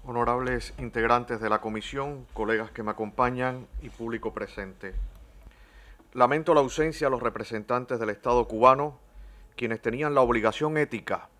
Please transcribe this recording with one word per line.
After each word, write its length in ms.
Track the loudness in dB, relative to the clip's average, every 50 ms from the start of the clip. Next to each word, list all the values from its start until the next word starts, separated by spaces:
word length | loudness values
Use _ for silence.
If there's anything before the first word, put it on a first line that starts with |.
| -10
Honorables 680 | -4 -2 0 2 2 2 0 0 -2 -4 -4 -6 -10 -12 -10
integrantes 600 | -12 -6 -2 0 4 4 4 4 2 -2 -6 -4
de 120 | 0 0
la 100 | 0 0
comisión, 640 | 0 -4 -6 -6 -8 -8 -8 -6 -6 -6 -8 -12 -16 -14 -8
colegas 380 | -6 -2 0 0 0 -2 -6
que 100 | -10 -8
me 80 | -6 -6
acompañan 760 | -4 -4 -6 -6 0 0 0 0 0 -2 -4 -4 -4 -6 -14 -12 -12 -12 -12
y 60 | -12
público 440 | -12 -10 -8 -6 -6 -6 -6 -8 -6
presente. 600 | -6 -10 -8 -10 -12 -12 -12 -12 -14 -14 -8 -6 -6 -8 -8 -10 -18 -20 -20 -20 -20 -20 -20 -20 -20 -20 -20 -20 -20 -20 -20 -20 _ -20 _ _
Lamento 420 | 4 4 4 4 2 2 4 4
la 60 | 4
ausencia 440 | 4 2 0 -2 -2 -2 0 0 0
de 60 | 0
los 100 | 0 0
representantes 760 | -2 -2 -4 -4 -8 -6 -8 -8 -4 -2 -2 -2 -2 -4 -4 -2
del 100 | -2 -4
Estado 380 | -4 -4 0 2 2 2 2
cubano, 500 | 0 2 8 8 8 8 8 2 -6 -6 -14 -20 _ _ -20 -20 -20 -20 -20 -20 -20 _
quienes 280 | -6 -4 -4 -4 -2 -2
tenían 320 | -4 -2 0 -2 2 4
la 60 | 4
obligación 580 | 4 6 4 4 2 2 2 2 -2 0 2 0
ética 500 | 0 0 -2 -8 -4 -4 -6 -6 -6 -18 _